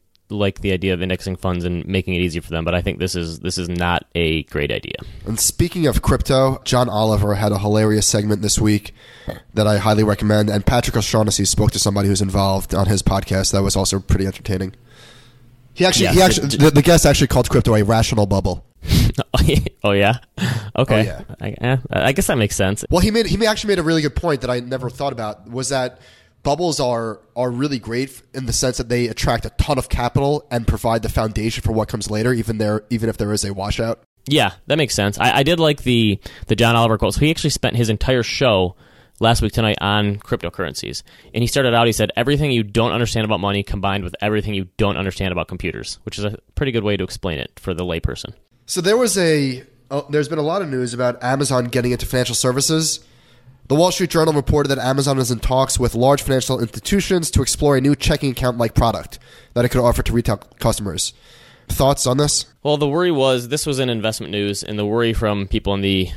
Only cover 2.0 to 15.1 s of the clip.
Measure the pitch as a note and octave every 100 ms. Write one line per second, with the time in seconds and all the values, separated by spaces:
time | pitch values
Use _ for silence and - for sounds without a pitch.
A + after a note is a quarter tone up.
2 | F#2 F2+ F2+ E2 - E2 E2 F2 F#2+ -
3 | F#2 F2+ E2 E2 F2+ F#2 F2 F2 F2 F2
4 | - E2+ E2 D#2+ - D2 C#2+ G#1+ - -
5 | - - - A2 - - F3 F3+ D3+ A2
6 | - C3 - C3 C3+ C3 - B2+ B2 G#2
7 | A2 G#2 G#2 G2+ G#2 G2+ G#2 G#2+ A2 G#2+
8 | - G#2+ G#2+ G#2 G#2 - G#2+ G#2 - -
9 | - - - - - - G#2+ G#2 G#2+ G#2+
10 | G#2+ G2+ G#2+ G#2+ G#2+ G#2 G2+ A#2+ - A#2+
11 | - A2+ G#2+ - G2 - G#2 - G#2+ G2+
12 | G2 G2 G2 G2 G2 F#2+ - F2+ F#2+ G2
13 | - G2 - F#2+ F#2+ G2 G2 - F#2+ G2
14 | - - F#2+ - - F#2+ G2 - - -
15 | -